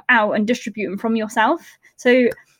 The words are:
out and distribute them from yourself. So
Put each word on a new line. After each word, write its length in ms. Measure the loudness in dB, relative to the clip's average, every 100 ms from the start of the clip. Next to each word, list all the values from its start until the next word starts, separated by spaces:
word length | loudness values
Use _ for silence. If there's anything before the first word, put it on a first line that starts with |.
| 0
out 220 | 2 2
and 160 | 0 -2
distribute 420 | -2 -6 -8 -8
them 80 | -6
from 180 | -4 -2
yourself. 600 | -2 0 0 0 -6 -20 _ -4
So 320 | 2 4 2 -2 _ _